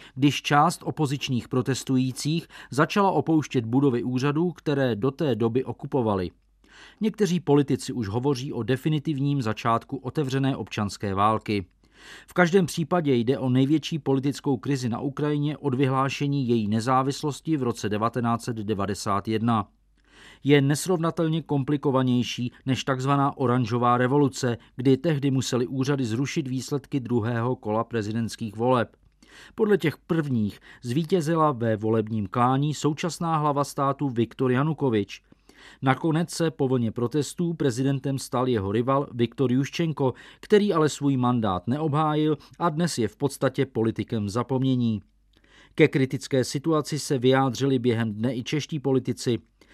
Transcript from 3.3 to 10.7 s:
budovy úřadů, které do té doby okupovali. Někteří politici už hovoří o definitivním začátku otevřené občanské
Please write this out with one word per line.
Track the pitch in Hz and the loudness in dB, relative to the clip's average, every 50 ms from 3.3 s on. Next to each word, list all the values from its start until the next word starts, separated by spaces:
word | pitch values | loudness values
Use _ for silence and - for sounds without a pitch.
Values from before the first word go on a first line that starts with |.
| 160 156 139 - - 135 113 | 2 2 2 2 -2 -2 -2
budovy | 113 117 135 139 143 120 120 - | 2 2 4 4 4 2 2 -2
úřadů, | 123 123 127 123 147 147 151 170 180 | -2 -2 -2 0 0 0 0 -2 -2
které | 160 - _ - 147 139 135 127 113 | -4 -4 _ -2 0 0 0 0 0
do | 101 104 131 | 0 -2 -2
té | 135 - 170 147 120 | -2 0 -2 -2 0
doby | 104 117 113 113 127 131 | 2 0 0 0 0 -2
okupovali. | - 117 - - 139 - 139 120 110 101 95 92 87 - _ _ _ _ _ _ _ - - - - - _ | -4 -8 -10 -10 -4 -2 0 0 2 0 0 -2 -4 -8 _ _ _ _ _ _ _ -20 -20 -20 -20 -10 _
Někteří | 202 220 214 - 208 175 175 175 | -4 -4 0 0 0 0 2 0
politici | - - 143 143 143 143 139 - - - 131 | 2 4 4 4 4 2 0 -2 -2 -6 -6
už | 123 113 98 | -4 -4 -2
hovoří | 95 123 123 143 147 120 127 147 - | -2 -2 0 0 -2 -2 -4 -6 -6
o | 117 117 | -6 -2
definitivním | 107 131 127 - 165 156 151 135 - 156 131 139 143 143 139 | -2 -2 -2 0 0 -2 0 -2 -2 -4 -2 0 0 0 0
začátku | 120 110 104 - - 120 113 113 - _ - 135 | 0 -2 -4 -2 0 0 0 0 -2 _ -10 -8
otevřené | - 127 - - 151 131 127 139 139 135 139 | -8 -6 -4 -4 -4 -2 0 0 0 0 -2
občanské | - 104 - | -2 -6 -8